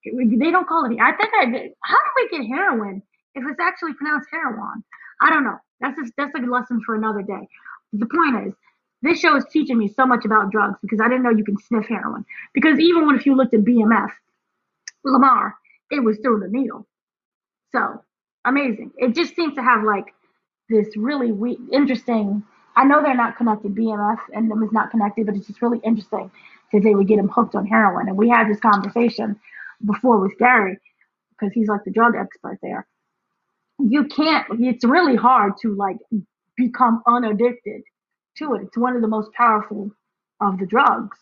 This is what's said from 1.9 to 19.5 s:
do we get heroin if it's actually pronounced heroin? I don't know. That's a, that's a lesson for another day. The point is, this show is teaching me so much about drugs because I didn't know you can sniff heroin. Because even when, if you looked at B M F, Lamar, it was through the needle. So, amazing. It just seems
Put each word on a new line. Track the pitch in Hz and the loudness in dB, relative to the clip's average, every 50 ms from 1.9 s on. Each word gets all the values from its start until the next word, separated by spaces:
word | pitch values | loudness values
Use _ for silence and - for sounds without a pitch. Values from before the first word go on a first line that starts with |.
| 370 | 2
do | 494 605 605 - | 2 2 2 0
we | 523 480 466 381 302 | -2 -2 -2 -4 -8
get | 240 | -8
heroin | 208 254 311 392 381 277 226 208 202 190 202 _ _ _ _ _ _ _ | -6 -4 -2 -2 -2 -2 -2 -4 -6 -10 -12 _ _ _ _ _ _ _
if | 277 247 | -10 -10
it's | 294 277 - | -10 -8 -4
actually | 339 359 370 - 349 320 262 | -4 -4 -4 -4 -10 -10 -8
pronounced | - 277 302 302 285 294 - | -8 -4 -4 -4 -4 -4 -8
heroin? | - 330 320 262 - - 214 - - 220 - _ - - - - - _ | -10 -6 -6 -6 -6 -8 -10 -12 -14 -16 -18 _ -20 -20 -20 -20 -4 _
I | - 302 | 2 2
don't | 320 302 277 | 4 4 2
know. | 220 - - _ _ _ _ | 0 -2 -6 _ _ _ _
That's | 247 277 - 320 | -8 -8 -6 -8
a, | 277 233 _ | -12 -10 _
that's | - 285 277 - | -6 -8 -6 -6
a | 302 | -6
lesson | 247 247 247 247 247 - 247 226 226 | -4 -2 -2 -2 -2 -2 -4 -4 -2
for | - 220 | -2 -4
another | 214 220 220 214 208 | -2 -2 -2 -4 -4
day. | 190 202 196 185 - _ _ _ _ - - - _ _ - | -6 -8 -10 -10 -12 _ _ _ _ -20 -20 -20 _ _ -6
The | 202 226 | -6 -4
point | 233 - 339 339 - 247 202 98 | -2 0 0 2 2 0 -2 -4
is, | 202 - _ _ _ _ _ _ _ _ _ - | -8 -12 _ _ _ _ _ _ _ _ _ -2
this | 302 349 - | -2 0 2
show | - 320 302 | 4 2 4
is | 277 - - | 2 0 0
teaching | - 311 277 - 254 | -2 -2 0 2 0
me | 233 214 | 0 0
so | 202 - - 262 | 0 0 0 2
much | 262 247 233 - | 2 2 0 0
about | 208 220 214 196 196 | 2 2 2 2 2
drugs | 202 214 202 196 196 - | 0 0 0 0 -2 -8
because | - 190 226 208 | -8 -4 -2 0
I | 220 | 0
didn't | 240 254 262 254 | 2 2 2 2
know | 240 | 2
you | 233 214 208 | 2 2 0
can | - 202 | -2 -4
sniff | - _ _ 233 220 208 | -6 _ _ -4 -4 -2
heroin. | - 233 196 - - - - 202 _ - - - - _ | -4 -6 -6 -6 -8 -10 -10 -14 _ -18 -20 -20 -4 _
Because | 277 285 320 294 285 | 2 2 4 4 6
even | 320 339 349 339 311 | 4 4 4 4 4
when, | 302 277 | 4 2
if | 240 - | 2 4
you | 277 269 | 2 4
looked | 262 262 254 - | 4 4 2 2
at | 214 202 | 2 4
B | 233 247 233 | 4 4 4
M | 214 220 | 4 4
F, | 226 202 - - - _ _ _ _ _ _ _ _ _ _ _ _ _ _ - _ _ - | 2 2 0 -4 -10 _ _ _ _ _ _ _ _ _ _ _ _ _ _ -20 _ _ -2
Lamar, | 269 254 240 269 262 247 - - 208 - _ _ _ _ _ _ _ | 0 4 4 6 6 4 2 0 -4 -8 _ _ _ _ _ _ _
it | 294 294 240 | -4 0 0
was | 220 214 - | 0 -2 0
through | - 262 226 208 | 0 0 0 0
the | 190 | -2
needle. | 180 208 262 269 - - - - _ _ _ _ _ _ _ _ _ _ _ _ _ _ _ _ _ | -4 -4 -4 -4 -4 -6 -12 -18 _ _ _ _ _ _ _ _ _ _ _ _ _ _ _ _ _
So, | - 240 208 - - - _ _ _ _ _ _ _ _ _ | -4 -4 -4 -4 -6 -12 _ _ _ _ _ _ _ _ _
amazing. | 233 262 285 285 254 208 - - - _ | 0 0 0 0 -2 -4 -6 -10 -18 _
It | - 247 247 226 | -2 -2 0 0
just | 311 339 - - | 0 -2 -4 -2
seems | - 339 302 | -4 -4 -4